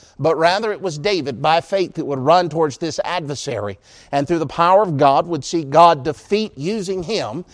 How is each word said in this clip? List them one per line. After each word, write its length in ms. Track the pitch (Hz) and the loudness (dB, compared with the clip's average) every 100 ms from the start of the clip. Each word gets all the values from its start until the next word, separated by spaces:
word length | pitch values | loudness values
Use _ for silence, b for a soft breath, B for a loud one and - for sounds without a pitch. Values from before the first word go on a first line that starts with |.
| b - | b -4
But 200 | 147 156 | 0 2
rather 340 | 165 190 226 | 2 2 -2
it 100 | 180 | -6
was 160 | 185 151 | -8 -4
David, 460 | 180 190 139 117 | -2 -2 -4 -2
by 180 | 156 165 | 0 0
faith, 340 | - 196 175 | 0 -2 -2
that 100 | - | -4
would 160 | 131 139 | -6 -2
run 280 | 127 180 175 | 2 4 2
towards 300 | 151 156 - | 0 -2 -2
this 220 | 165 - | -6 -4
adversary, 760 | - 175 147 139 - 113 104 98 b b b | -4 -4 -6 -8 -8 -6 -8 -10 b b b
and 160 | 143 143 | -2 0
through 100 | 170 | -2
the 80 | 156 | -2
power 340 | - 170 190 | 0 4 4
of 160 | 208 139 | 4 4
God 300 | 143 143 170 | 4 4 0
would 180 | 160 | -4
see 200 | - 170 | -4 -4
God 400 | 139 147 170 156 | 2 6 6 6
defeat, 520 | 143 143 - 208 214 - | -2 -8 -2 -2 -2 -6
using 460 | 156 220 185 185 | -6 -4 -4 -6
him 420 | 160 214 117 131 180 | -4 -4 -4 -8 -12